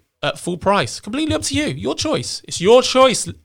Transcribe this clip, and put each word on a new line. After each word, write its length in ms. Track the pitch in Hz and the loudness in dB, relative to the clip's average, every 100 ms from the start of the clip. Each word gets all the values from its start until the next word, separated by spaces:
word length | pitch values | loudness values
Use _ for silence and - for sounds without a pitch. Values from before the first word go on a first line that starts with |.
| _ _ | _ _
at 160 | 147 - | -6 -4
full 180 | - 175 | -6 -4
price. 440 | 190 196 123 - | 0 0 0 -6
Completely 340 | - 262 311 | -8 -4 -2
up 80 | 311 | -2
to 120 | - 277 | -2 -2
you. 100 | 294 | -2
Your 300 | 139 220 - | -4 -6 -4
choice. 460 | 302 190 - - - | -2 -2 -4 -10 -10
It's 140 | - | -2
your 200 | 175 240 | 6 6
choice, 480 | 247 254 262 202 - - | 6 4 4 4 -4 -8